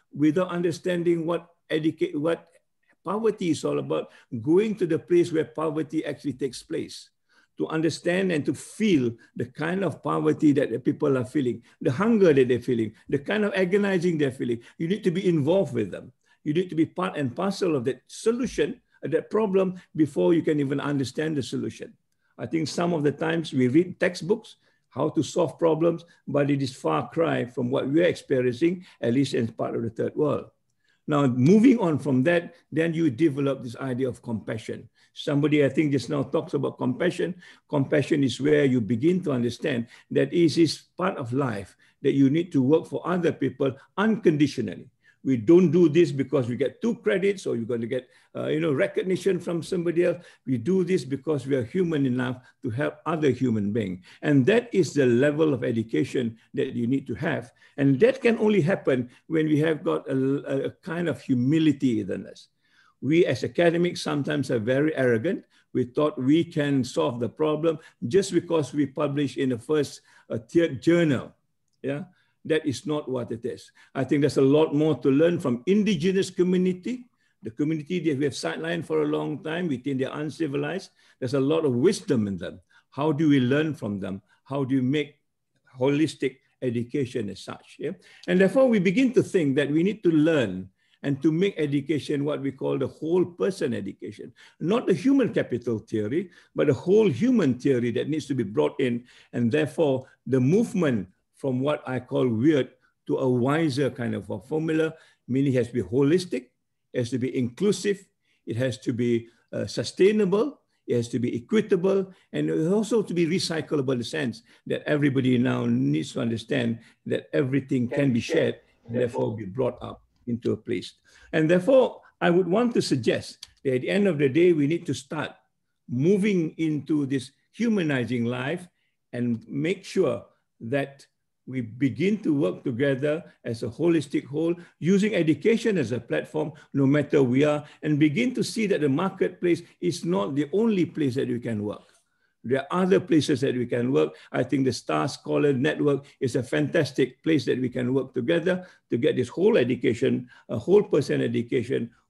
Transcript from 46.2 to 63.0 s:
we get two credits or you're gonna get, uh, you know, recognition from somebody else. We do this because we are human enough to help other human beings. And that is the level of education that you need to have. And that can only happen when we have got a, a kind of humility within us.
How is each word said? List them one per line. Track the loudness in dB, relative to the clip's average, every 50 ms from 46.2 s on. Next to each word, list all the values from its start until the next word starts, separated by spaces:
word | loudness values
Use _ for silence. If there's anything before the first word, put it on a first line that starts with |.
| -2 -2 -2 -2 0 -2
we | -2
get | -2 -2 -4 -4 -4
two | -4 -4 -4
credits | -2 -2 -2 0 0 0 -2 -2 -2 -4
or | -6 -6
you're | -4 -4
gonna | -4 -4 -4 -4 -4
get, | -6 -6 -8 -10 _ _ _ _ -10
uh, | -8 -4
you | -4 -2 -2
know, | -2 0
recognition | 0 0 0 -2 -2 -2 -2 -2 -2 0 0 0 -2 -2
from | -2 -4 -6 -6 -4
somebody | -4 -4 -2 -2 0 0 2 2
else. | 0 0 -2 -8 -18 -20 _ _
We | -4 -4 -2
do | 0 0 0 2 2
this | 2 0 -2 -2
because | -4 -6 -4 -2 -2 -4 -2 -2
we | -2 -2
are | -2 -2
human | -2 -2 -2 0 0 0 0 0
enough | 0 0 -2 -2 -4 -6 -8 -12 _ _ _
to | -8 -6
help | -4 -2 -4 -4 -6 -6 -6
other | -4 -2 0 2 2
human | 2 2 0 0 0 0 -2 -2
beings. | -2 -2 -4 -4 -6 -10 -14 -18 -14 -4
And | 0 4 4 6 6
that | 6 4 4 2 2
is | 2 0 0 2 2
the | 2 4
level | 4 4 4 4 2 2 2 2 2
of | 2 0 -2
education | -2 -2 -2 -2 -2 0 -2 -2 0 -2 -2 -2 -2 -4 -10 _ _ -6
that | -4 -4 -4 -2
you | -2 -2
need | 0 -2 -2 -2 -6
to | -8
have. | -6 -4 -4 -4 -4 -6 -10 _ _ -20 -12 _
And | 2 2 4 4 6
that | 4 4 4 2
can | 0 0 2 2
only | 2 2 2 2
happen | 2 2 0 0 0 0 0 0 -2 -4 -10 _ _
when | -4 -2 0 2
we | 2 2 2
have | 2 0 0 -2
got | -2 -2 -2 -2 -2 -4
a, | -2 0 0 0 0 -2 -2 -4 -4 -4 -4
a | -4
kind | -8 _ -10 -8 -6 -4 -4 -4
of | -4 -4
humility | -2 -2 0 2 2 2 2 4 4 2 2 2 0 0 0 0
within | -2 -4 -6 -8 -8
us. | -12 -16 -20 -20 _ _ _ _ _ _ _ _ _ _ _